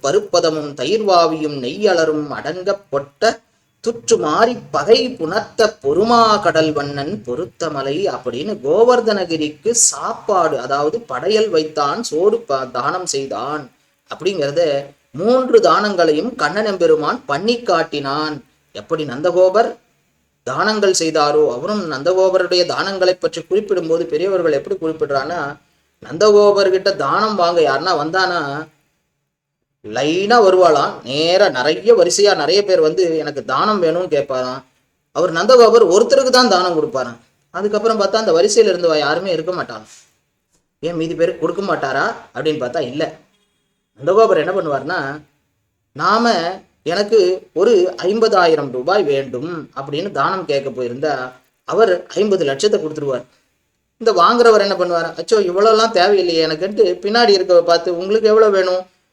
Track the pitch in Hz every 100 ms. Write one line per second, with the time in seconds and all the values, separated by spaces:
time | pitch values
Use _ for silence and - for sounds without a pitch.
0 | 139 190 208 175 165 156 147 139 131 214
1 | 202 180 165 156 151 143 123 180 208 175
2 | 156 151 147 113 120 180 180 196 - 143
3 | 139 - 220 - _ _ _ _ 226 233
4 | - 226 160 165 233 240 - 151 156 254
5 | 254 - 160 202 214 - 214 - 139 156
6 | 226 240 220 208 170 160 160 147 143 143
7 | 143 208 - 127 180 - 165 143 135 151
8 | 196 123 127 120 185 208 131 180 240 247
9 | 220 202 175 160 151 151 208 233 - 139
10 | 175 226 - 190 160 139 127 139 147 -
11 | - 123 165 214 214 170 156 151 143 180
12 | 233 151 196 220 - 135 127 120 135 185
13 | 175 139 135 107 131 151 127 _ _ _
14 | - - 170 190 139 151 165 139 139 _
15 | _ 135 202 254 254 233 175 170 208 190
16 | 165 151 220 247 147 190 220 190 170 151
17 | 151 240 - 143 208 233 233 175 160 147
18 | 139 143 156 147 - _ _ 101 104 160
19 | 147 123 165 175 185 202 - - _ _
20 | _ _ _ _ - 139 190 214 202 180
21 | 160 156 147 151 147 123 170 214 170 135
22 | 156 185 190 180 180 180 175 131 180 196
23 | 180 185 160 170 147 190 208 185 160 165
24 | 165 151 185 190 165 147 - 190 160 160
25 | 147 139 143 175 139 147 _ _ _ _
26 | - 156 214 208 208 202 190 185 196 185
27 | 139 175 214 202 170 175 147 135 175 170
28 | 151 185 185 175 143 139 156 _ _ _
29 | _ _ _ _ _ _ _ _ 107 110
30 | 147 175 202 240 196 185 180 139 175 202
31 | 113 139 165 185 202 127 131 175 202 220
32 | 175 175 202 175 147 190 196 185 156 170
33 | 175 160 147 135 113 135 190 208 165 170
34 | 180 143 139 127 127 131 - _ _ _
35 | _ 139 139 165 208 254 226 226 196 185
36 | 233 269 262 254 247 180 180 165 135 131
37 | 120 117 _ _ _ 175 208 208 226 220
38 | 196 220 220 165 202 233 214 175 170 156
39 | 143 160 190 165 160 180 123 110 110 -
40 | _ _ _ _ _ _ _ - 156 170
41 | 160 165 170 165 165 180 196 156 139 143
42 | 190 226 - 117 147 151 123 165 127 139
43 | 160 - _ _ _ _ _ _ _ -
44 | 143 196 220 - 151 190 160 139 131 180
45 | 139 151 - _ _ _ _ _ _ 135
46 | 175 214 233 196 165 196 _ _ 147 180
47 | 208 226 180 185 - 156 214 214 180 -
48 | 175 220 220 196 175 156 139 123 135 208
49 | 160 139 135 120 156 170 127 - 139 143
50 | 196 147 151 190 156 139 135 120 123 123
51 | 156 139 127 - _ _ - 170 220 175
52 | - - 208 190 147 135 214 208 156 151
53 | 143 123 - _ _ _ _ _ _ -
54 | 233 185 170 240 233 220 202 185 180 170
55 | 165 165 170 220 185 180 214 220 226 202
56 | 185 202 175 165 160 156 190 208 196 180
57 | 202 226 233 196 180 175 170 170 175 175
58 | 190 214 214 220 214 196 185 185 185 _
59 | _